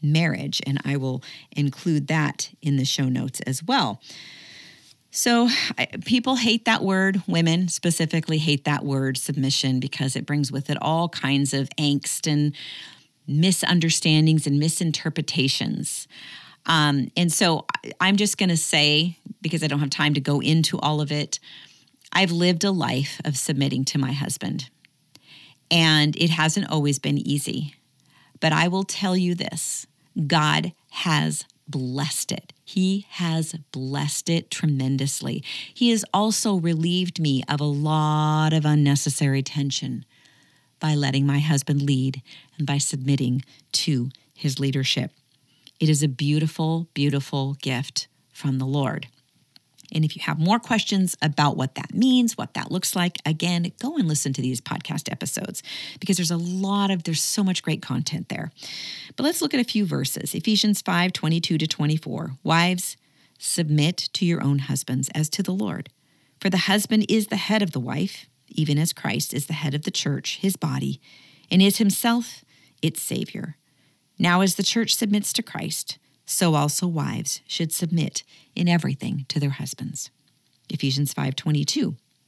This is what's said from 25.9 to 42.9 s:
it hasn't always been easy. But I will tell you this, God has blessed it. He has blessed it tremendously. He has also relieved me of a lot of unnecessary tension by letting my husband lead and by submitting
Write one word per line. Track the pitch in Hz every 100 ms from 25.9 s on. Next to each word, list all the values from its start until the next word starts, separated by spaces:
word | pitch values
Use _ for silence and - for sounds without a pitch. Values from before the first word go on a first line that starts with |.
| 156 147 -
it | 165
hasn't | 160 156 202 -
always | 156 143 139
been | 147 143
easy. | - 143 - - 147 - _ _ _ _ _ -
But | 156
I | 156 175
will | 190
tell | 196 - 190 185
you | 180 175
this, | - 170 - - - _ _ - 147
God | 165 151 151 175 - _
has | - 180 151 156 147 - _ -
blessed | 143 127 135 160 - -
it. | - - -
He | - 190 185 196 -
has | - 175 160 156 160 -
blessed | 135 131 143 147 - -
it | 165 -
tremendously. | - 156 135 131 135 135 - 131 - - - -
He | - 240
has | 226 -
also | 196 214 208 226 190
relieved | 170 160 165 180 180 170
me | 151 135 123
of | 147
a | 147
lot | 143 151 156 151 151 151 151 156
of | 156 151
unnecessary | 151 143 139 151 - 143 135
tension | 131 - 139 - 127 120 - _ _ _ _ _ _ -
by | 156
letting | 147 139 135 139
my | 143
husband | 151 143 139 143
lead | 143 131 131 131 - - - -
and | 139
by | 143
submitting | -